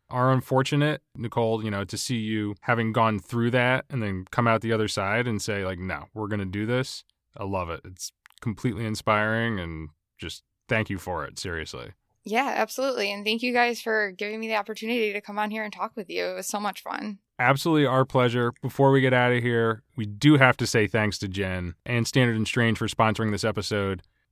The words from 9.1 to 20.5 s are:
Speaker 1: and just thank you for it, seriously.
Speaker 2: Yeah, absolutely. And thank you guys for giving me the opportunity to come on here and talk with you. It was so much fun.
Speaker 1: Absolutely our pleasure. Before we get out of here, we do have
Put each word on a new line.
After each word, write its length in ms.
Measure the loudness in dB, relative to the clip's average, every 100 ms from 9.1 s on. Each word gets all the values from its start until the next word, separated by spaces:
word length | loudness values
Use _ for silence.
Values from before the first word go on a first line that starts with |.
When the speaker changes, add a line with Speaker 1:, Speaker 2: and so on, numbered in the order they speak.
| 2 2 0 0 -2
Speaker 1:
and 300 | -6 -8 -10 _ _ -14
just 280 | -12 -14 _ _ -2
thank 220 | -2 -2
you 80 | -6
for 300 | -6 -6 -6
it, 120 | -8
seriously. 540 | -8 -6 -8 -12 -14 -18 _ _
Speaker 2:
Yeah, 280 | -6 -4 -2 -2
absolutely. 540 | -4 -4 -4 -2 -4
And 140 | -4
thank 180 | -4 -2
you 100 | 0
guys 280 | 0 0 -2
for 320 | -2 -2 -2
giving 260 | -6 -10 -8
me 80 | -4
the 80 | -4
opportunity 560 | -4 -6 -4 -2 -2
to 80 | -4
come 180 | -8 -6
on 120 | -4
here 140 | -6
and 80 | -8
talk 200 | -8 -10 -10
with 140 | -8
you. 160 | -6 -4
It 80 |
was 120 | -6 -6
so 140 | -4
much 220 | -6 -8
fun. 360 | -8 -8 -8 -12 _ 0
Speaker 1:
Absolutely 480 | 2 2 4 4 4
our 180 | 2
pleasure. 480 | 2 2 2 2 -2 -2
Before 300 | -4 4 6
we 100 | 6
get 140 | 6
out 180 | 4 4
of 100 | 2
here, 400 | 2 2 2 0 _ -8
we 100 | -6
do 300 | 4 8 10
have 200 | 8